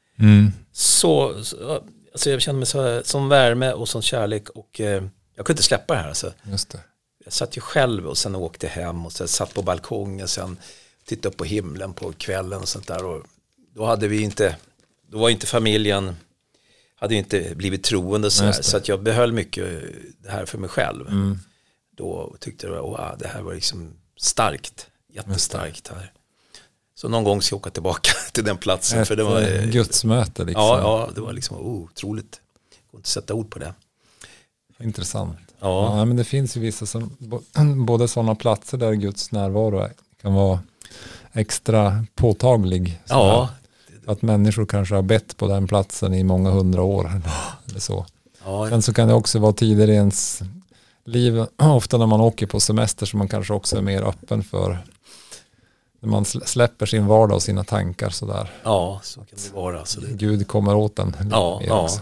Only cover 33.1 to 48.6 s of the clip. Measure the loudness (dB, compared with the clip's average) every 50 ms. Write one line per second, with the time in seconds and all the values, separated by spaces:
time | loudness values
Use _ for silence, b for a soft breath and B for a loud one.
33.1 | -6 -6 -6 -6 -6 -6 -6 -8 -10 -12 -12 -12 -14 _ _ _ _ B B B
34.1 | B B B B B B B B B _ _ _ _ _ -8 -8 -6 -6 -8 -6
35.1 | -6 -6 -6 -6 -8 -12 -18 _ _ _ -2 -2 0 2 2 2 2 2 2 2
36.1 | 2 2 0 0 -2 -2 -2 -2 -4 -4 -4 -4 -6 -6 -10 -8 -6 -8 -8 -8
37.1 | -12 _ -12 -12 -12 -12 -12 _ _ 4 4 4 4 2 2 2 4 4 2 2
38.1 | 2 0 0 0 0 2 2 0 0 0 -2 -8 -4 -2 0 0 2 0 0 -2
39.1 | -4 -6 -8 -6 -4 -2 -2 0 0 2 2 2 0 0 -2 -4 -8 _ _ _
40.1 | _ _ -2 2 4 4 4 4 2 0 -2 -8 _ B B B B B B B
41.1 | B B B B B -4 -2 -2 -4 -4 0 2 4 4 4 4 2 0 -2 -4
42.1 | _ 2 2 2 4 4 4 4 4 4 4 2 2 0 0 -2 -4 -8 _ 0
43.1 | 4 6 6 6 6 4 2 0 -6 -12 _ b b b b b -20 -14 -6 -6
44.1 | -4 -2 2 2 4 4 4 4 4 2 -2 0 0 0 0 2 0 0 4 4
45.1 | 2 2 2 -2 -6 -4 -2 0 0 0 0 2 2 0 0 0 -4 -4 -2 0
46.1 | 2 2 2 4 4 4 4 4 4 4 4 4 2 2 2 2 0 0 -2 -2
47.1 | -4 -4 -4 -4 -6 B B B B B B -14 -10 -8 -6 -6 -6 -6 -6 -10
48.1 | _ _ _ _ _ _ -10 -8 -6 -4